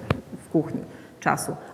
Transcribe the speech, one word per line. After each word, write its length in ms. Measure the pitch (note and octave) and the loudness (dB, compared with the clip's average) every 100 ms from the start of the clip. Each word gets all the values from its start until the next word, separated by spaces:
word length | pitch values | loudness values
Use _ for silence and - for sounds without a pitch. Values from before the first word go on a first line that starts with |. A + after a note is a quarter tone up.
| - - - - - | -2 -2 -2 -14 2
w 40 | |
kuchni 280 | E3 D3 - - - - - | 2 4 0 -6 -14 -18 -2
czasu. 360 | - D3 - - - | 2 4 2 -6 -2